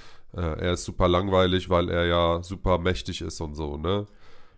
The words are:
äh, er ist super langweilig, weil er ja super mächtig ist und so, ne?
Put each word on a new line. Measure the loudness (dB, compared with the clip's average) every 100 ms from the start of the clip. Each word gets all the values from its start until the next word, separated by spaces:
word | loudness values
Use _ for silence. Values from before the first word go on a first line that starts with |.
| -20 -18 -12 -6
äh, |
er | -4 -2 -2
ist | -2
super | -4 2 4
langweilig, | 4 4 4 4 2 2
weil | 2 2
er | 0 2
ja | 2 2 0
super | -4 -4 0 2
mächtig | 2 -2 -4 -8
ist | -8 -8
und | -8 -6
so, | -6 -4
ne? | -2 -2 -4 -12 -20 -18 -18